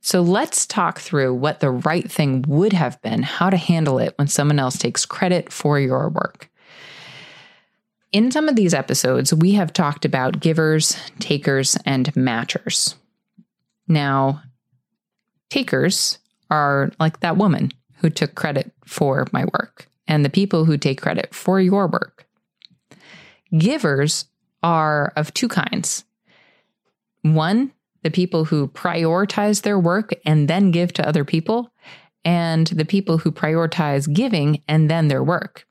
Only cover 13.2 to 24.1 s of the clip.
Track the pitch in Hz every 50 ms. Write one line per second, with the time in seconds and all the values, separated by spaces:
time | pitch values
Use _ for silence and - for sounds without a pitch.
13.2 | _ _ _ _ - _ _ _ _ _ _ _ _ - 165 151 143 139 139 135
14.2 | 135 135 139 147 - - _ _ _ _ _ _ _ _ _ _ _ _ _ _
15.2 | _ _ _ _ _ _ - 277 262 - - 131 135 170 196 - - - - -
16.2 | _ _ _ _ _ _ 151 151 147 143 143 139 139 - - _ 160 160 160 -
17.2 | - 175 160 - 202 202 147 - - 135 - _ _ _ _ _ - 165 156 -
18.2 | - 143 - - - 160 143 139 131 - _ _ _ - - - 156 139 135 139
19.2 | 131 - - - - - - - - - _ _ - _ _ _ _ - 160 151
20.2 | 147 139 143 185 196 196 - 165 156 160 156 143 - 139 135 - - - - -
21.2 | - - - - - - 185 190 190 180 190 202 196 165 - - - - _ _
22.2 | _ _ _ _ _ _ _ _ _ - _ _ _ _ - _ _ - - -
23.2 | - - - _ _ _ - 160 156 208 285 311 233 165 139 135 143 151